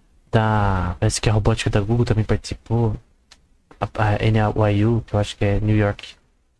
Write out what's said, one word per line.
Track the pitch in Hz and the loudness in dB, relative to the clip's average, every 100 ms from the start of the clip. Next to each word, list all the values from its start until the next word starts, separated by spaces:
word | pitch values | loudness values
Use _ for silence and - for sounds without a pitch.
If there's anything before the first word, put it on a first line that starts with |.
| _ _ _ | _ _ _
da, | 113 110 107 101 95 90 90 | 0 2 2 2 0 -2 -2
parece | 110 - | -2 0
que | 117 | 0
é | |
a | |
robótica | 107 107 110 - | 2 2 0 0
da | 110 | 0
Google | 101 120 117 | 0 0 0
também | 110 | 0
participou. | 107 104 - - - 117 113 110 - _ _ - _ _ _ - | 0 -2 -4 -12 -4 -2 -2 -4 -12 _ _ -20 _ _ _ -12
A, | 110 - | -8 -2
a | 107 104 | -2 0
N | 113 110 | 2 2
Y | 107 107 107 101 107 | 0 0 0 2 2
U, | 113 | 0
que | - | -2
eu | 104 | -2
acho | 104 - | -2 -2
que | |
é | 104 101 | -2 0
New | 107 107 | 0 2
York | 104 101 - - _ _ _ | 0 -4 -12 -20 _ _ _